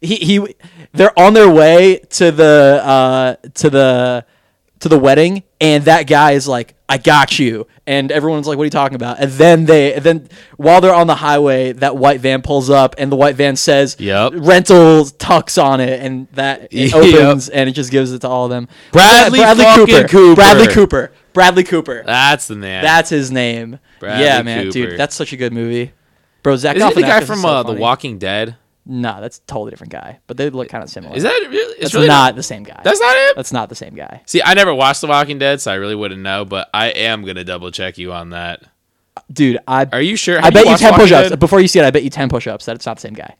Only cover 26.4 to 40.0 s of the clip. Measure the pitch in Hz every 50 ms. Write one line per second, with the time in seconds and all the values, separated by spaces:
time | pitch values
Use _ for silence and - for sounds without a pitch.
26.4 | _ 139 139 127 127 156 - 185 214 208 - 180 175 - 220 214 160 131 214 202
27.4 | 185 170 151 135 120 110 113 104 107 117 127 135 - 139 113 95 92 92 98 104
28.4 | 110 113 117 _ _ _ _ _ _ - 131 123 123 117 104 95 104 120 _ -
29.4 | _ - - 110 107 113 - - - - - 76 - - 120 _ _ _ 120 127
30.4 | 139 147 131 131 127 - - 120 90 - - - 87 76 71 123 160 220 480 494
31.4 | 403 294 254 403 453 480 453 - - - - 202 151 156 147 139 131 131 113 120
32.4 | 127 - 123 107 101 - - - - - - 392 466 480 508 523 539 554 554 -
33.4 | - - - 123 110 - 120 - - - - - 73 - - - _ _ - 170
34.4 | - - 185 202 202 185 156 131 135 135 143 - - 156 147 143 147 143 147 143
35.4 | 135 139 139 139 - 113 98 95 98 101 107 104 104 101 95 95 95 98 98 101
36.4 | 104 98 98 95 90 _ - 104 110 117 - - 107 113 113 107 101 95 92 90
37.4 | 90 87 90 87 87 90 87 - 95 92 90 - 90 90 90 87 85 85 85 85
38.4 | 87 85 85 - _ _ _ _ _ _ _ _ _ _ _ - _ _ 135 -
39.4 | 147 131 120 120 _ - 131 131 139 135 - 123